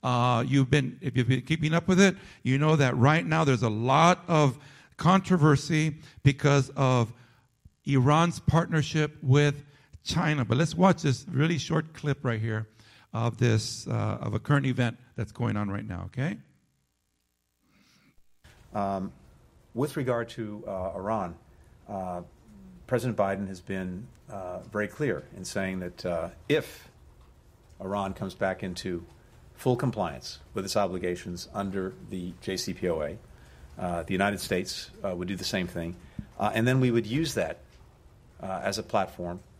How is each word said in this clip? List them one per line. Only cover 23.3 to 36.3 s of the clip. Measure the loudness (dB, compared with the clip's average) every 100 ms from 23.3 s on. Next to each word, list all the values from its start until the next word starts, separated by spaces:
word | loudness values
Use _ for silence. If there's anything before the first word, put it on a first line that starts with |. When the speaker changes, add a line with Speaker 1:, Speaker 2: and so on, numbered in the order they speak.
| 0 -4
Speaker 2:
has | -8
been, | -8 -6 -6 -8 -12 -20 -16
uh, | -12 -10 -12 -8
very | -4 -4
clear | -4 -4 -4 -6 -14
in |
saying | -8 -4 -4 -4
that, | -8 -8 -4
uh, | -4 -4 -10 -2
if | -2 -2 -16 -20 -20 -20 -20 -20 -20 _ _ _ -12
Iran | -6 -2 -2
comes | -4 -8
back | -2 -2 -2
into | -6 -8 -6 -8 -10 -20 -20 -20 -20 -4
full | 0 0
compliance | 0 -2 -4 -6 -14 -16 -12
with | -8
its | -4 -2
obligations | -2 -2 -4 -6 -8 -12 -10
under | -6 -6 -4 -6 -10 -12
the | -10 -10 -10
J | -8 -6
C | -6
P | -4 -2
O | -2
A, | -4 -8 -16 -20 -20 -20 -20 -10
uh, | -6 -6
the | -4
United | 0 0 -2
States, | -4 -4 -4 -10 -12 -8
uh, | -6
would | -6 -6
do | -6
the |
same | -4 -4 -4
thing. | -6 -8 -10 -16 -16 -16